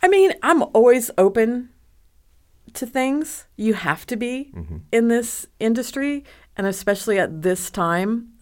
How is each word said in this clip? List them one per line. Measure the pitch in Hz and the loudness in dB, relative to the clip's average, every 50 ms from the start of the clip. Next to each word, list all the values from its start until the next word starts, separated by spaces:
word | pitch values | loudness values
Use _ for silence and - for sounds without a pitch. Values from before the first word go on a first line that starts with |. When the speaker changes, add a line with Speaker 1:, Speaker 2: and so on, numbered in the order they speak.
Speaker 1:
I | - | 0
mean, | 370 392 392 381 381 - - - | 2 4 4 4 4 2 0 0
I'm | 262 339 320 - - - | 2 2 2 2 2 4
always | 220 226 247 240 254 233 - - - | 6 6 6 6 4 2 0 0 2
open | 185 196 202 233 220 226 240 247 247 247 _ _ _ _ _ _ _ _ _ _ _ _ _ _ _ _ _ _ _ - - | 2 4 4 2 2 0 0 -4 -8 -10 _ _ _ _ _ _ _ _ _ _ _ _ _ _ _ _ _ _ _ -20 -12
to | - 269 | -10 -10
things. | 233 - 262 262 262 269 294 311 302 - - - _ _ | -6 -2 -2 0 0 0 -2 -4 -6 -8 -14 -18 _ _
You | - 208 220 220 | -2 0 0 0
have | 185 180 160 147 - - | 0 0 -4 -4 -4 -6
to | - 247 | -8 -6
be | 220 240 240 247 262 277 277 - | -6 -4 -6 -6 -8 -10 -10 -14
Speaker 2:
Mm-hmm. | - 82 78 - - - - - | -14 -14 -12 -14 -14 -8 -2 0
Speaker 1:
in | 233 233 233 | 2 4 4
this | 233 240 240 226 - - - - _ _ | 2 0 0 -4 -8 -12 -14 -16 _ _
industry, | 214 226 226 233 254 - - 277 269 285 285 285 277 - - - _ _ _ | -2 0 0 -2 -2 -6 -6 -6 -4 -4 -4 -6 -8 -14 -20 -20 _ _ _
and | - 196 | -6 -4
especially | 196 190 196 - - 202 196 - - 208 196 | -4 -4 -2 -2 -2 -2 0 0 0 0 0
at | 180 - 160 160 156 | 0 0 -4 -2 -2
this | 180 180 185 - - | 0 0 0 -4 -8
time, | - 202 180 165 170 175 185 202 226 233 233 - - _ | -4 -2 -2 0 0 0 0 -2 -2 -4 -6 -10 -18 _